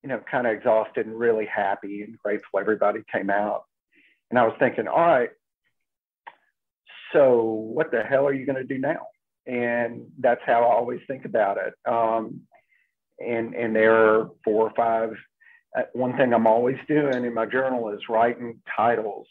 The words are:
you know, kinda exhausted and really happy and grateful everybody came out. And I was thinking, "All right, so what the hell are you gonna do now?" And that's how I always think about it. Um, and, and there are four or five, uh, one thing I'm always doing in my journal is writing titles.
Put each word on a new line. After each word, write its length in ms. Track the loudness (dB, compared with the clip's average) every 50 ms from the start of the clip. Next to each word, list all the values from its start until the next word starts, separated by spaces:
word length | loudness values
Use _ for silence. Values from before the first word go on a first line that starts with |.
you 60 | -6 -6
know, 120 | -8 -8 -6 -4
kinda 200 | -4 -2 0 -2
exhausted 560 | -2 0 2 2 2 2 2 0 -4 -6 -6
and 100 | -6 -6 -2
really 280 | 0 0 2 0 -2
happy 560 | -4 -4 -2 -2 -2 -4 -6 -8 -12 -12 -12
and 160 | -14 -16 -18 _
grateful 400 | _ -6 -6 -6 -6 -6 -6 -2
everybody 440 | 0 0 0 2 0 0 0 -2 -10 -6
came 200 | -6 -4 -2 -2
out. 340 | -2 0 0 -2 -4 -6 -8 _ _ _ _ _ _ _ _ _ _ _ _ _
And 100 | 2 2
I 60 | 2
was 80 | 2 2 0
thinking, 300 | 0 0 0 -2 -6 -2
"All 100 | 0 2
right, 320 | 4 4 4 2 2 -2 -6 _ _ _ _ _ _ _ _ _ _ _ _ _ _ _ _ _ _ -20 _ _ _ _ _ _ _ _ _ _ _ _ -20 -20 -16 0
so 320 | 4 4 6 6 6 4 2
what 480 | 0 -2 -4 -6 -6 -4 -4 -2 -2
the 100 | -2 -4
hell 240 | -2 0 0 2 2
are 60 | 2
you 120 | -2 -2 -4
gonna 200 | -4 -6 -6 -6
do 140 | -6 -6 -4
now?" 280 | -4 -4 -4 -4 -8 -16 _ _ _ _ _ _ _
And 680 | -6 -4 -2 -2 -2 0 -2 -2 -4 -6 -10 -16 -18 -10 0
that's 240 | 0 0 0 0 0
how 200 | 0 2 4 4
I 100 | 4 2
always 260 | 2 0 -2 -6 -8 -10
think 180 | -12 -12 -10 -10
about 320 | -4 -2 0 0 0 0
it. 180 | -2 -6 -8 -10 _ _ -2
Um, 560 | 0 0 0 0 0 -2 -4 -6 -12 -16 -18 _ _ _ _ _ _ _ _ _ _ _ _ _ _ -12
and, 360 | -8 -6 -4 -4 -6 -6 -6
and 200 | -6 -4 -2 2
there 200 | 4 6 6 8
are 360 | 8 6 6 6 4 0 -2 -12 _
four 240 | _ 0 2 2 0
or 60 | 0 0
five, 420 | -2 0 0 0 0 -2 -4 -8 -12 -18 _ _ _ _ -20 -20 _ _ _ -6
uh, 100 | -6 -6 -6
one 240 | -4 -4 -4 -2 2
thing 180 | 2 2 4 4
I'm 140 | 4 4 4
always 300 | 4 4 2 0 -2 -4 -4 0
doing 360 | 0 2 2 2 -2 -2 -4
in 80 | -4
my 140 | -4 -4 -4
journal 440 | -2 -2 -2 -2 0 -2 -4 -4 -6
is 180 | -8 -8 -6 -2
writing 520 | 2 2 2 2 0 -4 -10 -12 -14 _ _ -8 -2
titles. 520 | 0 2 2 2 0 -2 -6 -8 -10 -16 _